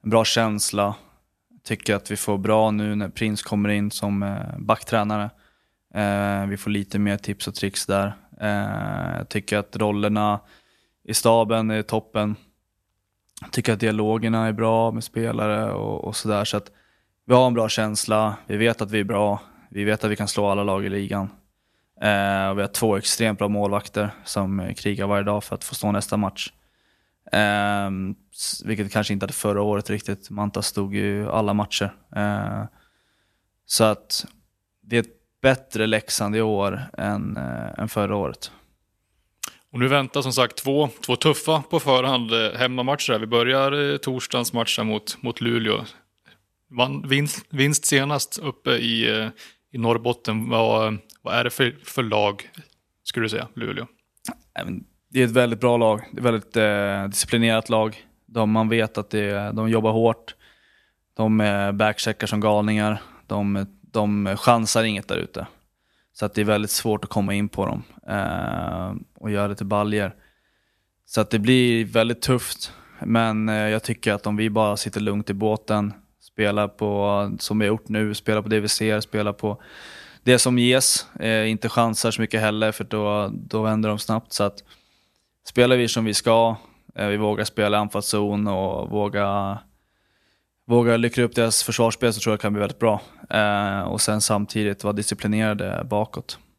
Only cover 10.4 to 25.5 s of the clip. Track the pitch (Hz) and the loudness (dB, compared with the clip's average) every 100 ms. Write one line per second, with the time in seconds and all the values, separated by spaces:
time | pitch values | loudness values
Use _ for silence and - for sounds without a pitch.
10.4 | - - _ _ _ _ - 110 117 113 | -6 -20 _ _ _ _ -6 2 4 4
11.4 | 110 113 110 110 107 110 - 110 104 107 | 4 2 0 -2 -2 -4 -2 -2 -2 -4
12.4 | _ _ _ _ _ _ _ _ _ - | _ _ _ _ _ _ _ _ _ -20
13.4 | - - 117 104 110 107 107 110 113 113 | -6 -2 0 0 0 2 0 0 0 0
14.4 | 110 107 113 113 113 113 - - 113 113 | 0 0 2 2 2 -2 -6 -4 -2 -2
15.4 | 107 107 107 98 104 101 - 113 107 104 | 0 0 -2 -4 -4 -6 -6 -6 -2 0
16.4 | 104 104 - _ _ _ _ _ - 123 | 0 -4 -6 _ _ _ _ _ 4 6
17.4 | 127 117 110 - 107 107 - 107 107 101 | 6 2 0 -2 -2 -4 0 2 2 -2
18.4 | - 104 113 113 101 107 101 101 104 101 | -6 0 2 2 -2 -2 0 2 2 0
19.4 | - - _ 101 104 110 107 104 104 - | -8 -20 _ -4 0 0 0 -2 -2 0
20.4 | 101 101 101 98 98 101 98 101 98 - | 0 0 0 -2 -2 -4 -4 -4 -6 -10
21.4 | _ _ _ _ _ _ 107 101 98 98 | _ _ _ _ _ _ 0 2 2 0
22.4 | 98 98 98 - 113 98 - - 113 101 | 0 -2 -4 0 2 2 0 0 0 0
23.4 | 104 104 101 101 - 107 104 - - 104 | 0 0 0 -2 -2 -4 -4 -6 -6 -4
24.4 | 95 98 92 98 104 98 101 101 101 104 | -2 -2 -4 -4 -4 -4 0 0 0 -2
25.4 | - | -4